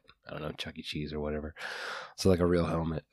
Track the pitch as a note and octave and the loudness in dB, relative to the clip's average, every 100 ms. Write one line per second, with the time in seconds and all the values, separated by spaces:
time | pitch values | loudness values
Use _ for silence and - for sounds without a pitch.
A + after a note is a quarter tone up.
0 | _ _ - - D2+ - - - - D#2+ | _ _ -12 -8 -8 -8 -10 -10 -8 -6
1 | D2 D2+ D2 D2+ D2+ - - - - - | -4 -4 -2 -2 -6 -8 -10 -8 -8 -8
2 | - - F#2+ F2 F2 F2 D#2+ E2 E2 D#2 | -10 0 4 6 6 6 4 2 0 -4
3 | - | -6